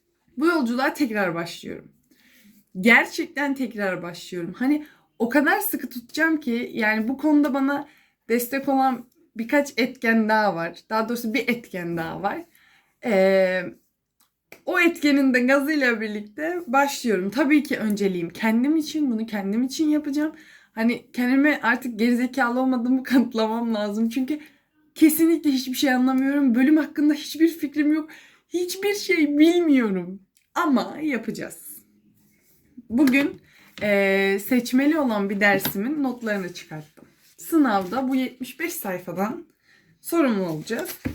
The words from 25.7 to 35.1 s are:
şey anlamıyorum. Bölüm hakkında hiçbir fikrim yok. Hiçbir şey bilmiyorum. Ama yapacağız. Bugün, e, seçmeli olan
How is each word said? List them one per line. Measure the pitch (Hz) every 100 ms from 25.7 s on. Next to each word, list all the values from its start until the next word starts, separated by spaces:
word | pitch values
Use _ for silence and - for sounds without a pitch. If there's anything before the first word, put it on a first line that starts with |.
| 254
şey | 285
anlamıyorum. | 254 254 262 269 285 277 233
Bölüm | 262 311
hakkında | 285 - 294
hiçbir | 285 - 294 330
fikrim | - 277 294 302
yok. | 311 311 - - _ _
Hiçbir | 349 359 381 403
şey | 415 - 349 294 285
bilmiyorum. | 320 349 330 269 220 190 175 196 _ _ _ 285
Ama | 330 233 - -
yapacağız. | 302 240 226 165 - - - - _ _ _ _ _ _ _ _ _ - -
Bugün, | 233 285 269 302 - _ _ - -
e, | 208 202 196 196 196 196 202
seçmeli | 254 240 254 285 320
olan | 262